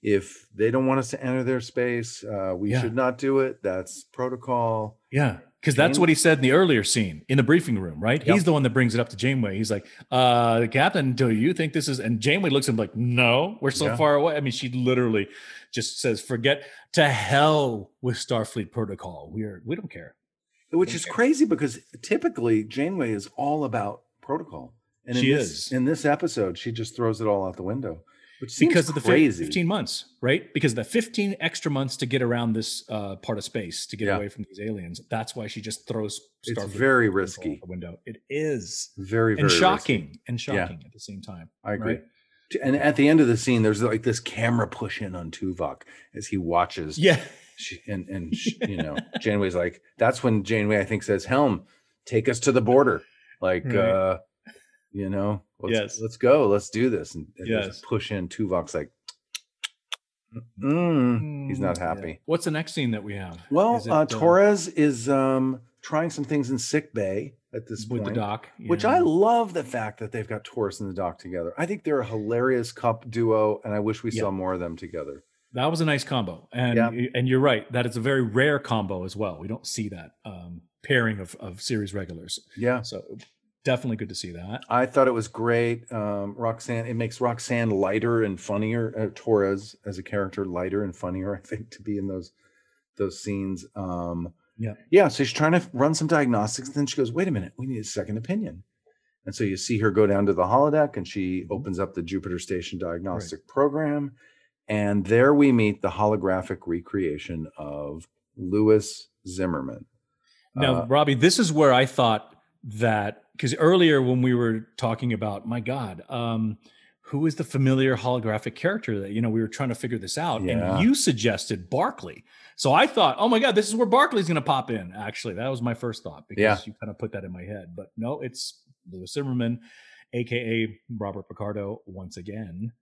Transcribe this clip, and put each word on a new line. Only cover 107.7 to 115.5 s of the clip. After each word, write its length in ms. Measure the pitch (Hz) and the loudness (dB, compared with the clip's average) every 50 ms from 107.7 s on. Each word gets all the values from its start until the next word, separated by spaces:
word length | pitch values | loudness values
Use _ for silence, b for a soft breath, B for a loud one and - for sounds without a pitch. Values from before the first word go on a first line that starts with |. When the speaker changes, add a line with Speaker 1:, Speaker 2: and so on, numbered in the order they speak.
| 73 73 73 71 76 80 82 _ _ _ _ _ _ | -10 -10 -10 -10 -10 -12 -14 _ _ _ _ _ _
Speaker 1:
Louis 720 | - 90 90 92 104 107 107 107 107 107 - - - - _ _ _ _ 98 | -10 -6 -2 0 2 6 6 6 6 4 0 -10 -14 -16 _ _ _ _ -14
Zimmerman. 560 | 90 92 92 90 85 73 67 65 58 55 - _ _ _ _ _ _ _ _ _ _ _ _ _ _ | -6 -4 -2 -2 -2 -2 -4 -6 -10 -12 -16 _ _ _ _ _ _ _ _ _ _ _ _ _ _
Speaker 2:
Now, 260 | 135 143 131 131 117 87 | 0 2 2 2 0 0
Speaker 1:
Uh, 40 | |
Speaker 2:
Robbie, 280 | 117 131 143 151 143 139 | 2 4 4 4 4 2
this 240 | 123 120 175 185 - | 4 4 4 4 4
is 140 | 240 170 156 | 2 2 4
where 200 | 151 156 139 127 | 6 6 6 8
I 120 | 123 135 | 6 4
thought 480 | 127 - - 131 117 110 104 - - - _ _ _ _ _ _ | 2 2 2 4 4 4 2 -2 -8 -20 _ _ _ _ _ _
that, 580 | 123 104 104 117 113 110 107 101 104 - - _ _ _ _ | -14 -6 0 2 2 2 2 0 -4 -6 -10 _ _ _ _
'cause 160 | - 131 135 | -2 -2 0
earlier 440 | - 160 156 180 190 175 165 151 139 131 | 4 6 6 6 8 6 6 6 6 4
when 200 | 123 127 127 123 | 2 2 2 2
we 120 | 127 123 | 2 2
were 260 | 120 120 117 113 110 110 _ _ - | 2 2 2 0 -2 -4 _ _ -4
talking 340 | - 117 113 110 - 123 117 | -2 -2 -2 -2 -2 -2 -2
about, 340 | 101 107 104 101 101 - | -2 -2 -4 -6 -6 -8
my 140 | 110 | -6